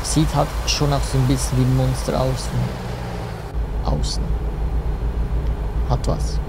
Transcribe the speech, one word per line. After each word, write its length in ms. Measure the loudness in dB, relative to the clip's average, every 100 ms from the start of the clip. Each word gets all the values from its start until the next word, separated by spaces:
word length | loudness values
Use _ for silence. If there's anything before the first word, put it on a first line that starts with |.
Sieht 300 | 0 2 2 2
halt 120 | 0 0 0
schon 260 | 2 2
auch 80 | 2 2
so 60 | 2
ein 100 | 4
bisschen 300 | 2 2 2
wie 60 |
ein 120 | 4 4
Monster 440 | 2 0 0 0
aus 280 | 0 0 -2 -2 -2 -4 -6 -6 -6 -6 -6 -8 -6 -4 -2 -2
von 100 | 0
außen. 300 | 0 0 -2 -2 -2 -2 -2 -2 0 -2 -2 -2 -2 0 0 0 -2 -2 -2 0
Hat 180 | 0 0
was. 320 | 0 0 -2